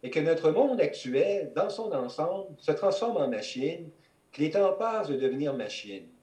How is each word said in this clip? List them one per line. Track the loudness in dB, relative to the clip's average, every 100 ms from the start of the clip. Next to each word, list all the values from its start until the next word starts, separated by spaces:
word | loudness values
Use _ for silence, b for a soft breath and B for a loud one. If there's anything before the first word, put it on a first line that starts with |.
est | -2
que | 0
notre | 2 4 4
monde | 4 4 4
actuel, | 0 0 -2 2 2 0 -2 -2
dans | -2
son | -2 -4
ensemble, | -4 -4 -2 -2 -2 -8 -6
se | -2
transforme | 2 2 2 0 0
en | 0
machine, | -2 -6 -4 -4 -4 -12 -18 b b _
qu'il | -2 0
est | 4
en | 4
passe | 2 0 0 -2
de | 0
devenir | 0 0 -2
machine. | -2 -6 -8 -12 -14 -14 -20